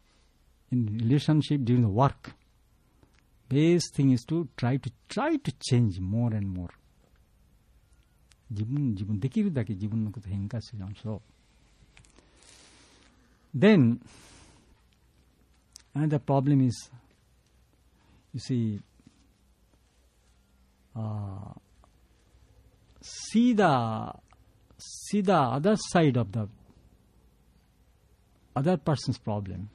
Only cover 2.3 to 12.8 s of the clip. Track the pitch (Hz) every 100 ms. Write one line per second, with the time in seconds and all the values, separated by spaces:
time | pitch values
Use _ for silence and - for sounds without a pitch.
2.3 | - _ _ _ _ _ _ _ _ _
3.3 | _ - 135 165 175 - - 135 127 -
4.3 | 160 147 - 123 135 117 - - 202 294
5.3 | 302 - - - 123 113 90 92 110 120
6.3 | 110 98 90 87 - _ _ _ _ _
7.3 | _ _ _ _ _ _ _ _ _ _
8.3 | _ - 104 110 143 135 98 101 104 139
9.3 | 220 202 135 107 95 107 113 107 104 95
10.3 | 101 104 120 - 107 95 101 110 101 -
11.3 | _ _ _ _ _ - - - _ _
12.3 | _ - - - -